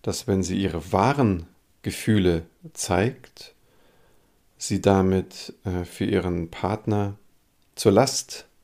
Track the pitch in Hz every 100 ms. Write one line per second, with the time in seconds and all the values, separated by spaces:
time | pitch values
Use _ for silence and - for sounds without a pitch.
0 | - 95 - 98 87 95 95 80 85 95
1 | 113 143 120 90 82 _ _ _ 104 -
2 | - 107 90 82 82 _ 165 - - 90
3 | 110 - - - - _ _ _ _ _
4 | _ _ _ _ _ - - 101 101 98
5 | 95 95 90 - - - 101 90 87 -
6 | 98 98 90 87 82 - 95 107 - 104
7 | 101 101 _ _ _ _ _ - 110 98
8 | 131 - - - - _